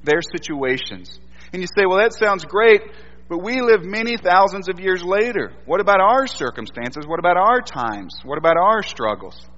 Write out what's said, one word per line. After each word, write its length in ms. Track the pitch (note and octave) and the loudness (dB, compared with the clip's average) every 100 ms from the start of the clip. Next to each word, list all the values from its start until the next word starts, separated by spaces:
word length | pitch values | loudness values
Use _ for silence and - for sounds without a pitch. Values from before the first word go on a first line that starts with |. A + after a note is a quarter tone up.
their 180 | C#3+ D#3 | 2 0
situations. 960 | E3 E3+ - D3 C3 C3 - F#2+ F#2+ - - - - | 0 -10 -8 -4 -2 -2 -6 -14 -16 -18 -18 -18 -12
And 80 | F3+ | -10
you 80 | F3+ - | -2 2
say, 80 | F#3+ | 4
"Well, 120 | F#3 | 4
that 160 | A3+ | 2
sounds 300 | A3+ G#3+ F#3+ | 2 0 0
great, 380 | D3+ F#3+ A3+ G#3 - - - - - | -2 4 6 6 4 -16 -18 -18 -10
but 100 | F3 | -8
we 220 | G3 B3+ | -4 0
live 240 | A#3+ G#3+ | 4 2
many 320 | F3 G#3 A3+ A#3 | 2 -6 -4 -2
thousands 520 | F3 F#3 G3 G3 F#3 | 4 6 4 0 -8
of 120 | F3 | -4
years 240 | F#3 F#3 | -2 -2
later. 480 | F3 G3 A#3 G#3+ G#2+ - - | 0 0 0 -2 -6 -10 -4
What 140 | F3 | 0
about 200 | G3+ G3 | 4 6
our 260 | G3 B3+ C4+ | 6 4 0
circumstances? 800 | - C3 A2+ G#2 A#2+ A#2+ D3+ D3+ | -4 -6 -6 -12 -8 -8 -10 -6
What 120 | E3 | 0
about 180 | F3 F3+ | 2 4
our 240 | G3+ B3 | 4 2
times? 580 | - C3+ A#2 G#2 F#2 - | -2 -6 -6 -6 -12 -16
What 140 | C3 D3 | -8 0
about 180 | D#3+ E3 | 2 4
our 260 | F#3+ A3 | 4 2
struggles?" 560 | F#3+ - A2 G2+ F#2+ - - | -2 -4 -4 -4 -8 -16 -18